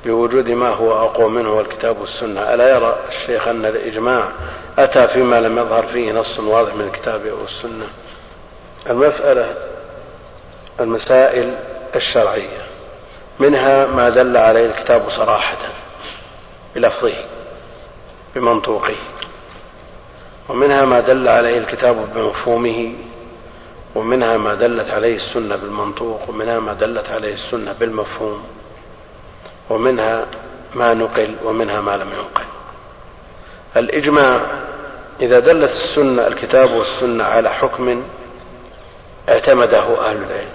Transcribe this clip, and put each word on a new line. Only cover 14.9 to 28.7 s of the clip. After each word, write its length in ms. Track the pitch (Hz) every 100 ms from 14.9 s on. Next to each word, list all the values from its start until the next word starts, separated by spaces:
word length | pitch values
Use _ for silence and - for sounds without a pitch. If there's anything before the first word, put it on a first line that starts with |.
| 117 104
صراحة 480 | 101 - 110 - - - - - - - - - - - - - 123
بلفظه 380 | 117 - 117 - - - - - - - - - - - - 131
بمنطوقه، 600 | 120 113 - 107 - 107 - - - - - - - - - - - - - - -
ومنها 360 | 123 143 139 135
ما 140 | 123
دل 280 | 120 131 123
عليه 300 | 117 117 120
الكتاب 500 | 107 117 123 117 104 110
بمفهومه، 800 | 110 - 120 117 120 113 117 120 - - - - - - - - - 104
ومنها 420 | 110 127 117 113
ما 180 | 107 101
دلت 340 | 120 117 107
عليه 260 | 107 113 107
السنة 400 | - 123 107 98
بالمنطوق، 720 | 101 104 104 101 117 107 113
ومنها 300 | 107 110 113
ما 140 | 110
دلت 360 | 98 110 117 104
عليه 240 | 110 107
السنة 420 | 101 - 120 104 101
بالمفهوم، 640 | 117 110 107 - 110 104 - - -